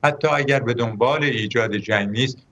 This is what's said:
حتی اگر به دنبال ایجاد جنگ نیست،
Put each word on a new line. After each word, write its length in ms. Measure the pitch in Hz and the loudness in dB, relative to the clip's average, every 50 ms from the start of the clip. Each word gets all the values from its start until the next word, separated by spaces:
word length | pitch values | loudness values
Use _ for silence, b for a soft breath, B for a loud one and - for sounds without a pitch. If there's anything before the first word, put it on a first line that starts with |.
| - | 0
حتی 240 | 147 147 143 - 156 | 0 0 2 0 0
اگر 320 | 147 143 139 139 139 135 | 2 2 2 2 2 0
به 140 | 123 117 123 | 2 0 0
دنبال 500 | 120 120 113 110 104 117 127 147 156 147 | 0 -2 -2 0 0 2 2 2 2 0
ایجاد 520 | 147 123 110 107 104 104 120 113 104 104 | 0 0 -2 -2 0 0 0 0 0 -2
جنگ 320 | 101 101 - 110 101 101 101 | -4 -2 0 0 0 0 -2
نیست، 300 | 104 113 127 131 127 - - _ | -2 -2 -2 -2 -2 -8 -16 _